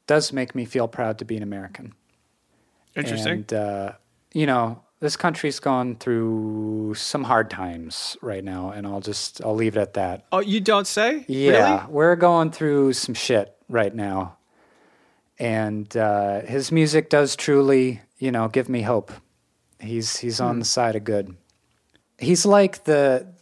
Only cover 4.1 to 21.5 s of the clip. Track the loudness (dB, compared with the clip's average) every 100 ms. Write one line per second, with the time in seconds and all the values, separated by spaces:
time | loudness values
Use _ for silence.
4.1 | _ _ -2 0 2 0 -6 _ _ -6
5.1 | -2 -2 -2 -4 -4 -2 -2 -2 -4 -2
6.1 | 0 0 -2 -4 -4 -4 -4 -6 -6 -4
7.1 | -4 2 2 2 -4 -8 -10 -12 -10 -10
8.1 | -10 -10 -8 -8 -8 -8 -8 -10 -8 -8
9.1 | -8 -8 -8 -4 0 0 0 -2 -2 -4
10.1 | -6 -4 -2 0 0 2 2 2 0 0
11.1 | 0 -4 0 6 6 6 2 0 2 4
12.1 | 6 6 6 2 0 0 4 4 2 -2
13.1 | -4 0 0 0 _ -4 0 0 -2 -4
14.1 | -4 -6 -10 _ _ _ _ _ _ _
15.1 | _ _ -6 -2 0 -2 -4 -4 0 2
16.1 | 2 0 -2 -4 -4 0 2 4 2 4
17.1 | 4 2 0 2 4 6 4 4 -2 -12
18.1 | _ -4 -2 0 0 -2 -2 0 0 -2
19.1 | -10 _ _ _ _ _ _ -8 -6 -4
20.1 | -6 -6 -2 -2 -2 -2 0 0 -2 -2
21.1 | -4 -4 -10 _